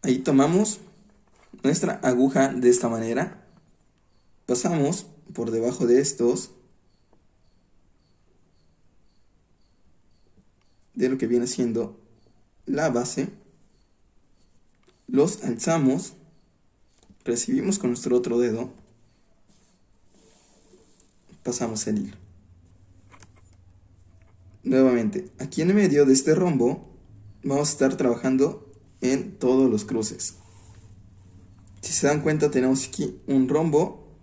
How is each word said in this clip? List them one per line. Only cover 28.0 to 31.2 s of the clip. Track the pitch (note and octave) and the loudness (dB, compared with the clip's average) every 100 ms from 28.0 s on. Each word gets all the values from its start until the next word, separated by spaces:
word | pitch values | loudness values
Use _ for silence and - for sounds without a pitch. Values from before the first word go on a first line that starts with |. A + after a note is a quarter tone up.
| C3 A#2 C3 C3 C#3 - - - - - | 0 0 0 2 0 -2 -20 -20 -20 -6
en | B2+ C3+ - - | -2 -2 -4 -4
todos | B2+ C3 C3 | 2 4 4
los | G#2+ | 2
cruces. | G2+ A#2 G#2+ - - - - - - - - - - - | -2 -6 -6 -8 -12 -12 -20 -20 -20 -20 -20 -20 -20 -20